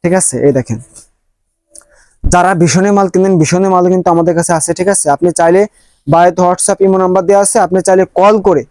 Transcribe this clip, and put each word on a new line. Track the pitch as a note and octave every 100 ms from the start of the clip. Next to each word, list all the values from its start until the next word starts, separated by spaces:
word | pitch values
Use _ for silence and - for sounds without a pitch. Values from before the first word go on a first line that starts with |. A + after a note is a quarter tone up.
ঠিক | F3
আছে? | F#3 - B2
এই | C#3+
দেখেন, | C3 B2 A2+ - - _ _ _ _ _ _ _ - _ _ _ _ -
যারা | F3+ F3+
ভীষণের | F#3 E3 E3+ G3+
মাল | G3+ G3
কিনেন, | F3+ F#3+ F#3
ভীষণের | D#3 F3+ F#3+
মাল | F#3 F3+
কিন্তু | F#3 F3
আমাদের | E3+ E3+
কাছে | E3 E3+
আছে, | E3 E3+
ঠিক | E3 F#3
আছে? | G3 -
আপনি | C#3+ F3
চাইলে | E3 E3 F#3 G#3 _ _ _ -
বাড়িতে | E3 F3 F3
WhatsApp, | F3+ F3+ - G3
ইমো | F#3+ F#3+
নাম্বার | F#3 F#3+
দেওয়া | F3 G3+
আছে, | G3 A3+
আপনি | F3 F#3
চাইলে | G3 F#3 F#3
কল | - G3 G#3+
করে | G3 D3+ -